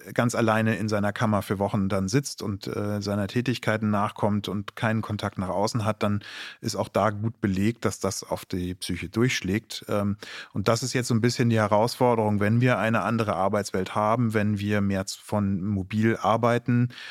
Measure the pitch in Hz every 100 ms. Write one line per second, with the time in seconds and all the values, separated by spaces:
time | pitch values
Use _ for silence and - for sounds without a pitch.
0 | - - 120 104 113 110 110 110 107 104
1 | 101 101 113 104 - 98 98 113 95 101
2 | 95 127 143 - 104 98 - 107 104 104
3 | 101 101 98 123 123 117 - 107 107 104
4 | 104 - 110 104 98 98 98 - 117 110
5 | 101 104 104 - 92 90 107 120 110 104
6 | 104 104 - - - - 113 101 95 107
7 | 104 104 110 - 107 95 104 117 - -
8 | 98 - - 87 - 95 90 92 - 87
9 | 82 110 127 - 92 101 - - - 104
10 | 101 101 - - - 110 98 113 127 131
11 | 120 117 123 - 120 113 104 104 117 -
12 | 123 113 107 104 104 117 127 110 107 113
13 | 95 117 107 85 98 104 98 98 92 -
14 | 107 117 117 107 104 104 101 104 101 98
15 | 95 - - 107 101 98 98 101 92 107
16 | 110 110 98 113 117 120 - 120 123 -
17 | -